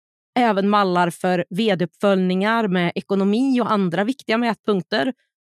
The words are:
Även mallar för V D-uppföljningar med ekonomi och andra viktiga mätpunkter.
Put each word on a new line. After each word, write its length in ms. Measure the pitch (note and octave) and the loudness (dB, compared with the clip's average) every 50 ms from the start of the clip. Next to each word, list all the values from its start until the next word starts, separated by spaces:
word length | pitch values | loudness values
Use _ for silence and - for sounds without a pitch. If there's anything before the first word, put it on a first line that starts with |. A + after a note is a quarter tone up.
| _ _ _ _ _ _ - B3+ | _ _ _ _ _ _ -2 0
Även 300 | B3 A3+ G3+ G3 F#3+ G3+ | 0 2 2 0 0 2
mallar 400 | G#3 G#3 G3+ F#3 F3 F3+ F3 E3+ | 2 2 2 2 2 2 0 0
för 360 | - - - F#3 F3+ F3 - - | -2 -2 -2 -2 -2 -2 -4 -4
V 260 | F#3+ F3+ A3+ G#3+ F#3 | -4 -2 0 0 0
D-uppföljningar 920 | D#3 F3+ - _ _ - G3+ G3 F#3 F#3 F#3 F#3 F#3 G3 G#3+ A3+ A#3 A3+ | 0 -2 -4 _ _ 0 2 2 2 2 0 0 0 0 0 0 0 0
med 240 | G3 F3 F#3 F3 E3+ - | 0 0 0 0 -2 -2
ekonomi 640 | G3 - - G3 G3 G3 G3+ G#3 A#3 C4+ C#4 B3+ B3 | -4 -4 -2 -2 0 0 2 0 0 0 0 0 0
och 100 | A3 A3+ | 0 0
andra 320 | A3 G3+ F#3+ F3 E3 F3 G#3 | 0 0 0 0 0 -2 -2
viktiga 340 | A#3+ C4 - - - A3 | -2 -4 -6 -4 -4 -2
mätpunkter. 760 | A#3 A#3+ A#3 G#3 - _ - G#3 F#3 E3 - G#3 A#3 C4+ C4 B3 _ _ _ _ _ _ _ | 0 0 -2 -4 -4 _ -2 -2 -2 -2 -2 -4 -2 -2 -4 -6 _ _ _ _ _ _ _